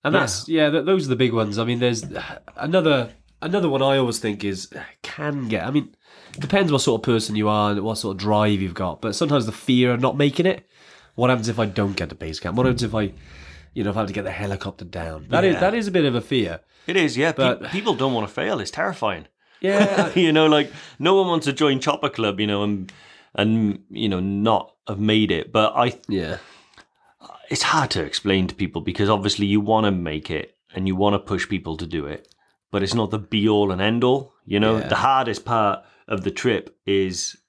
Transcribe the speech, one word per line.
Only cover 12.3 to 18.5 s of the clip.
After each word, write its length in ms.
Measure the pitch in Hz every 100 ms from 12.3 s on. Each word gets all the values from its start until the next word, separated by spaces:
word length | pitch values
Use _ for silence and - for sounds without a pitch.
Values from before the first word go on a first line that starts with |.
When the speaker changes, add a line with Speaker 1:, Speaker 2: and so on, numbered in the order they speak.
| 78
Speaker 1:
camp? 180 | 90 107
What 80 |
happens 160 | 127 120
if 140 | 117
I, 180 | 110 101 - - - - - -
you 80 | -
know, 80 | 101
if 40 |
I 40 | 101
have 80 | 98
to 60 |
get 100 | 98
the 80 | 95
helicopter 520 | 87 101 98 98 -
down? 440 | 87 87 82 78 71
That 140 | 160
is, 80 | 190
Speaker 2:
Yeah. 60 | 156
Speaker 1:
that 140 | 180
is 120 | 233 208
a 40 |
bit 140 | 180
of 100 | 147
a 60 | 120
fear. 400 | - 131 95 82 _ _ -
Speaker 2:
It 80 | 180
is, 180 | 151
yeah. 160 | 120 160
Pe- 40 | 147 127 117
Speaker 1:
But 120 | -
Speaker 2:
people 220 | 190 214
don't 200 | 139 135
wanna 120 | 120 101
fail. 320 | - 196